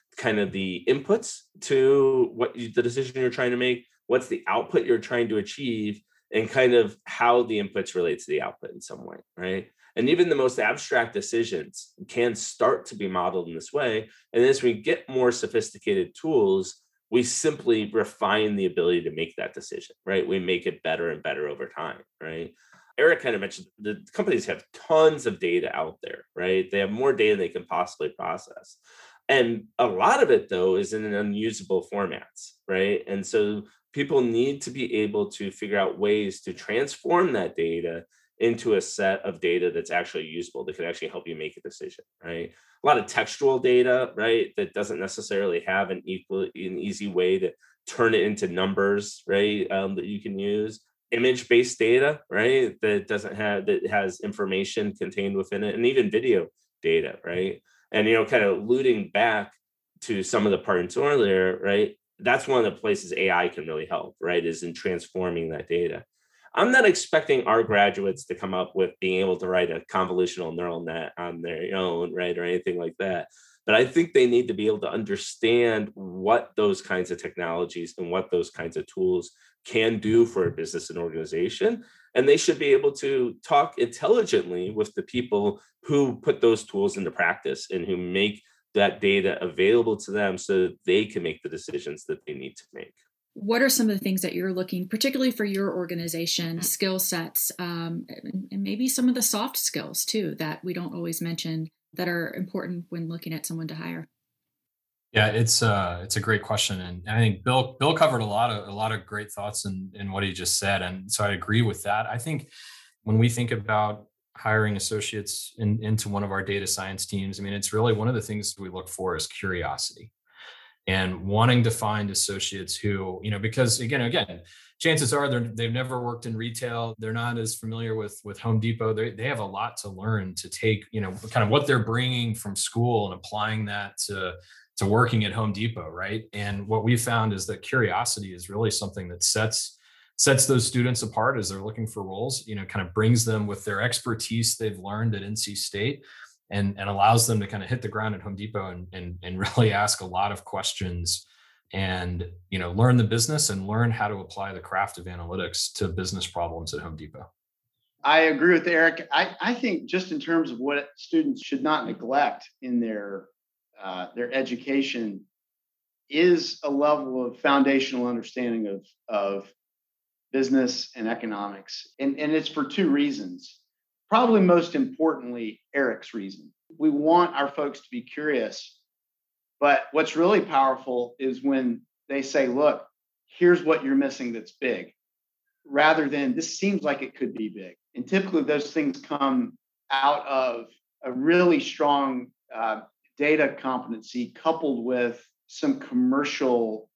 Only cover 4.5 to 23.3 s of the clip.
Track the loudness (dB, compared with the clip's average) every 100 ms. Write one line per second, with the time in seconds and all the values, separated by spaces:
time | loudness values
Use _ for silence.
4.5 | -2 0 0 2 0 2 -2 0 -2 -4
5.5 | -6 -6 -4 -4 -6 _ _ _ -4 0
6.5 | 4 6 6 4 -2 -14 0 4 4 4
7.5 | 0 -2 -4 -4 -2 0 -2 -2 -2 -4
8.5 | -8 -16 -16 -16 -16 -16 -18 -20 -8 -4
9.5 | -4 -6 _ _ 0 4 4 4 4 2
10.5 | 2 0 0 0 0 2 -2 -2 0 0
11.5 | -4 -8 -14 -20 _ -8 0 0 0 -8
12.5 | 0 2 2 -4 -8 -4 0 0 -2 -4
13.5 | -8 -6 -2 0 -2 -6 _ _ 4 6
14.5 | 6 2 0 0 -2 -2 2 2 2 0
15.5 | -2 -2 -6 -2 0 -2 -4 0 4 4
16.5 | 4 0 -10 _ _ _ 0 2 0 -2
17.5 | 0 2 2 2 0 -2 -2 0 2 2
18.5 | 0 0 2 2 2 0 -4 -6 -6 -10
19.5 | -10 -12 -12 -14 -12 -2 -2 0 -2 0
20.5 | 0 -2 -4 -4 -2 -2 -4 -6 -4 -4
21.5 | -6 -10 -8 -8 -10 -16 _ -10 -8 -10
22.5 | -14 _ _ _ 2 4 4 0